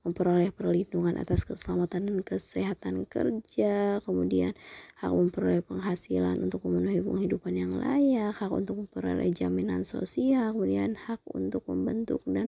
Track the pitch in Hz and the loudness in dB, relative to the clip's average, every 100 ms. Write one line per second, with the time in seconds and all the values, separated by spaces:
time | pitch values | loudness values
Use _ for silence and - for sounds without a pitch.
0 | 175 175 180 175 180 - 185 175 190 180 | -4 0 4 4 4 0 2 2 2 0
1 | 175 175 - 175 - - - 180 175 185 | 0 0 0 0 0 -4 -2 0 0 0
2 | 196 202 190 190 - 185 190 - 190 185 | -2 -2 -2 -4 -4 -2 -2 -4 -4 -4
3 | 196 - - 226 - - 214 202 202 202 | -4 -2 0 -2 -6 0 2 2 0 0
4 | - 131 90 180 - - - - - - | -2 0 2 2 0 -4 -14 -20 -20 -8
5 | 185 180 180 - 185 175 175 185 190 175 | -2 2 2 2 0 0 0 -4 -2 -4
6 | - 185 180 - 185 185 185 175 185 196 | 0 0 2 0 -2 -2 0 0 2 0
7 | 190 185 190 180 180 180 180 185 247 269 | 0 0 0 -2 -2 -2 -2 -2 0 4
8 | 277 254 208 208 196 202 196 202 202 185 | 4 4 0 -2 -2 -2 -2 -4 -6 -6
9 | 180 - 180 175 - 185 202 - 190 - | -2 2 2 2 0 0 0 0 -2 -2
10 | 190 - 262 262 226 220 190 196 202 220 | -2 0 2 4 2 0 0 2 0 -4
11 | - 226 - - 190 185 - 185 185 226 | -6 -8 -6 -6 -4 -4 -4 -2 -2 -2
12 | 226 - - 190 226 | -2 -4 -2 -2 -2